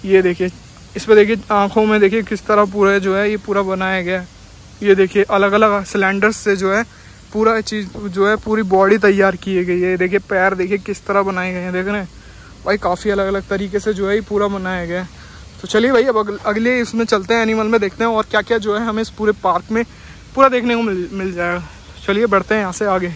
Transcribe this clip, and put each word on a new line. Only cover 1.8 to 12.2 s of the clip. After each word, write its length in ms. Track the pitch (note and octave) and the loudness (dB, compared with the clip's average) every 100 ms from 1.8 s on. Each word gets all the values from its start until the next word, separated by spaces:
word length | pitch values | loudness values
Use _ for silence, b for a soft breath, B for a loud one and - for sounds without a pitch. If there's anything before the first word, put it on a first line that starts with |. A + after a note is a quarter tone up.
| G#3+ | 2
में 140 | G#3+ | 2
देखिए 220 | G3 A3+ | 2 0
किस 240 | F#3+ G#3 - | -2 -6 0
तरह 200 | G#3 G#3 | 2 2
पूरा 340 | G3+ G3 G3+ | 2 2 2
जो 160 | F#3+ F#3+ | 0 0
है 140 | G#3 | -2
ये 80 | G#3+ | -4
पूरा 240 | G#3 G3 | -2 -2
बनाया 400 | F#3+ F#3+ F#3+ F#3+ | -2 -2 -2 -2
गया 200 | F3 F#3 | -2 -6
है। 60 | F3+ - - - - - | -8 -18 -20 -20 -20 -4
ये 120 | G3+ F#3+ | 4 4
देखिए, 280 | F#3+ G3+ | 4 2
अलग-अलग 600 | G3 G3+ G3+ G#3 G#3+ G3+ | 2 2 4 4 4 2
सिलेंडर्स 540 | F#3 G3+ F#3+ G3 G#3 A3 | -2 -2 0 2 0 0
से 180 | G#3 G3 | -2 -2
जो 180 | F#3+ | 0
है 100 | G3+ A#3 B B B - | -2 -4 B B B -10
पूरा 280 | G#3+ A3 A3 | 0 0 0
चीज़ 360 | G#3+ G#3+ F#3+ A3 | -4 -8 -8 -10
जो 320 | G#3 F3+ G3+ | -8 -2 0
है 60 | G#3+ | 0
पूरी 280 | - G#3+ | -2 -2
बॉडी 340 | G3 F#3+ G3 G#3+ | 2 2 4 4
तैयार 380 | G3+ G3 G3 F#3 | 4 4 2 0
की 300 | G3 F#3 F3+ | -4 -2 -2
गई 160 | F3+ | -2
है। 80 | F3+ | 0
ये 80 | F#3 | 0
देखिए, 220 | F3+ G3 | 0 -2
पैर 360 | - F#3+ F#3+ F#3+ | -2 0 0 0
देखिए 220 | F3+ G3 | -4 -4
किस 280 | F#3 G3 - | -6 -10 -2
तरह 160 | G3 | -2
बनाए 320 | G3 F#3 F#3 | -2 -4 -6
गए 60 | F3+ | -6
हैं, 140 | F3+ | -6
देख 120 | F#3 F#3+ | -4 -4
रहे 120 | G#3 | -6
हैं 120 | F#3 B | -8 B